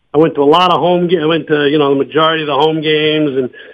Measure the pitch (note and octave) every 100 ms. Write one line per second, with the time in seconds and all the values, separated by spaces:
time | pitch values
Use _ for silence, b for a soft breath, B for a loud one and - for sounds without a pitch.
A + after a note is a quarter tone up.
0 | _ C#3+ D#3+ C#3+ C#3+ E3+ F3+ D#3+ E3 F3
1 | F3 F3 D#3 D#3+ - D3+ C#3+ D3+ C#3 C#3
2 | C3+ D3 D#3+ E3 D3 C3+ D#3 D#3+ D3+ D3+
3 | D3+ D#3 D3+ C3 B2 B B